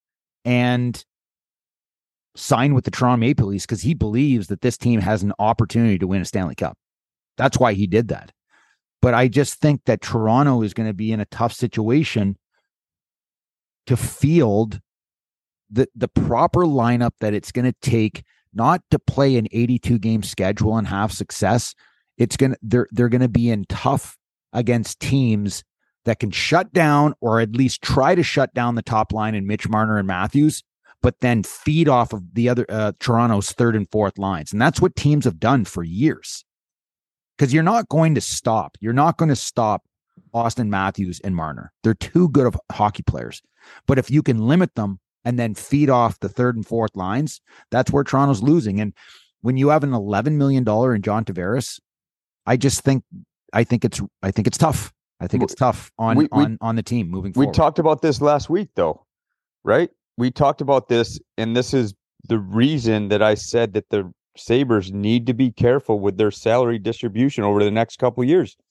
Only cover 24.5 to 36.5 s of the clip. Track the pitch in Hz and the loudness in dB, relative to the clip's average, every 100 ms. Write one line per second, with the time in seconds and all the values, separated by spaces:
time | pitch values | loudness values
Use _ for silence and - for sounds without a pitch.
24.5 | 117 120 120 - - - 139 123 107 101 | -4 0 0 -2 -8 -2 0 2 0 -2
25.5 | - - _ _ _ - 110 107 - - | -6 -14 _ _ _ -4 -2 -4 -4 0
26.5 | 165 - - 156 147 147 - 117 113 113 | 0 0 2 4 4 2 0 0 0 0
27.5 | 117 131 - - - 135 180 160 - 135 | 2 0 0 -2 2 4 2 0 0 -2
28.5 | - 120 117 - 110 110 110 107 107 98 | -2 -2 -4 -2 -2 -2 -2 -4 -4 -4
29.5 | 107 107 107 110 107 95 90 104 143 151 | -4 -2 0 2 0 -2 -4 -2 2 2
30.5 | - - _ _ _ 123 - 127 120 95 | 0 -12 _ _ _ -2 0 0 0 -2
31.5 | - - 151 156 123 113 107 90 - 120 | -8 -2 2 4 4 2 -4 -8 -2 0
32.5 | 123 113 107 107 - - 117 120 104 98 | 0 -2 -2 -4 -4 0 2 2 0 -2
33.5 | - 120 110 98 110 101 - 98 87 76 | 0 0 2 -2 -2 -2 -2 -6 -6 -6
34.5 | 104 135 - 180 - 143 147 123 82 117 | 0 0 2 0 0 0 2 0 0 0
35.5 | 135 95 92 82 90 147 - - - - | 2 0 -6 -8 -2 -2 -2 -10 -18 -20